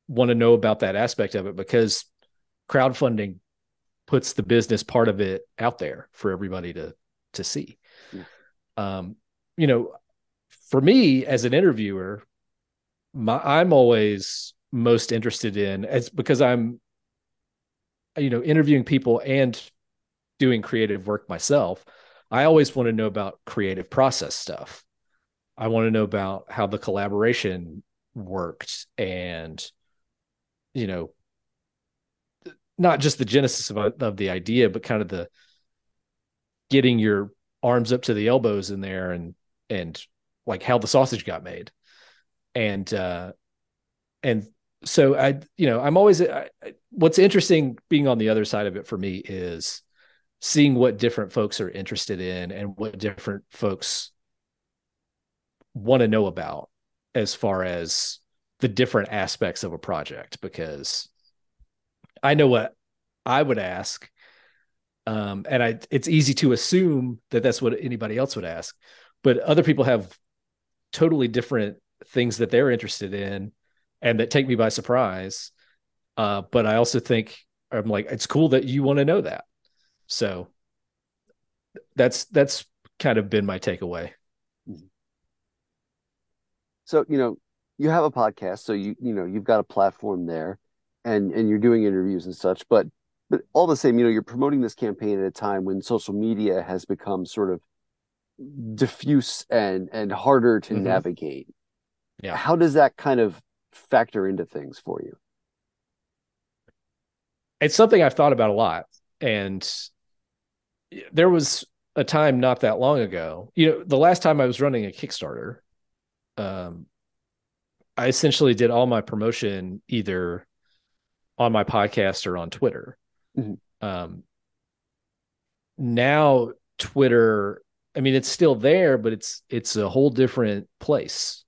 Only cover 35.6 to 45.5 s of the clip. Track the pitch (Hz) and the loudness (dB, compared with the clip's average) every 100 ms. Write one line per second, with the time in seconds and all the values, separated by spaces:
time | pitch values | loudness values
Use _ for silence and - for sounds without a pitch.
35.6 | _ _ _ _ _ _ _ _ _ _ | _ _ _ _ _ _ _ _ _ _
36.6 | _ 135 127 117 107 101 104 _ _ _ | _ 4 4 4 2 0 -2 _ _ _
37.6 | 127 123 113 123 - 107 107 127 117 104 | 0 2 2 -2 0 0 2 2 2 -2
38.6 | 95 98 95 95 92 87 85 90 _ _ | -4 -8 -8 -6 -6 -6 -10 -16 _ _
39.6 | _ 101 85 78 - _ _ _ - 95 | _ -8 -8 -12 -18 _ _ _ -10 -8
40.6 | - 123 117 135 131 110 - 82 - - | 0 0 2 2 2 -2 -8 -12 -12 -16
41.6 | - _ _ _ _ _ _ _ _ 127 | -18 _ _ _ _ _ _ _ _ -4
42.6 | 110 98 95 104 92 87 90 - _ _ | -4 -4 -6 -6 -4 -8 -10 -18 _ _
43.6 | _ _ _ _ _ _ 135 113 104 _ | _ _ _ _ _ _ -2 -2 -4 _
44.6 | _ _ - - 135 135 135 139 - | _ _ -2 4 4 4 0 -2 -10